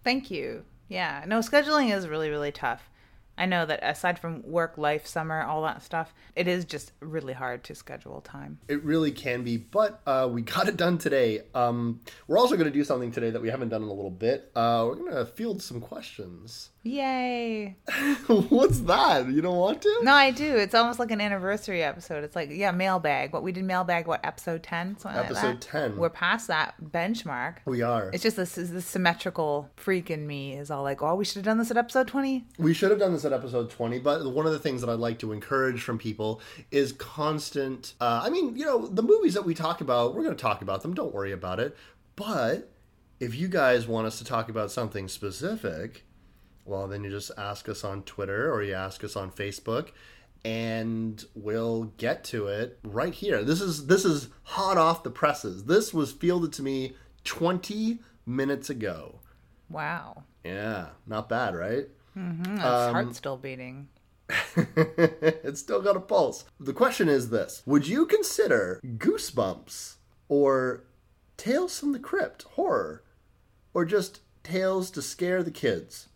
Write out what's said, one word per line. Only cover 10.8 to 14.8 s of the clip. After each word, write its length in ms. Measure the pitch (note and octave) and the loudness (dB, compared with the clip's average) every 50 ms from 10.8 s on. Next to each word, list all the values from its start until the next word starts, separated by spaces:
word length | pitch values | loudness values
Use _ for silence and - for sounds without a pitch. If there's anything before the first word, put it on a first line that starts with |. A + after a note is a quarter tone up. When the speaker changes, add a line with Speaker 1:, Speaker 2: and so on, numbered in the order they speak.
| F3 F3 F3+ E3 | 2 2 2 2
Speaker 2:
today. 460 | - D#3+ C#3 C3+ B2 A#2 G#2+ G#2+ - - - | 2 2 4 4 4 4 2 0 -4 -4 0
Um, 460 | C3 A#2+ A#2+ A#2+ A#2+ A#2 A#2 A#2 A#2 - - - - - - | 2 2 2 2 0 -2 -2 -4 -6 -10 -18 -20 -20 -4 2
we're 100 | D3 G#3 | 4 6
also 200 | B3 B3 D4+ F3 | 6 6 6 4
gonna 120 | E3 D3+ | 4 2
do 140 | C#3 C#3+ C#3+ | 4 0 0
something 300 | - D3 B2+ B2 A#2+ A#2 | 2 0 -2 -2 -4 -4
today 160 | - A#2 A2+ | -2 -2 -2
that 120 | A2+ A#2 | -2 -2
we 80 | A2+ A2+ | -2 -2
haven't 200 | A#2 C3 B2+ A2+ | -2 -2 -2 -2
done 120 | A2+ A2 | -2 -2
in 60 | G#2+ G#2+ | -4 -4
a 60 | G2 | -6
little 180 | G2 G2 G2 | -6 -6 -8
bit. 400 | F2+ F2+ A2 A2+ C3+ - - - _ A#2+ | -6 -2 0 0 0 0 -2 -6 _ 2
Uh, 300 | A#2 A#2 A#2 A#2 | 2 4 4 4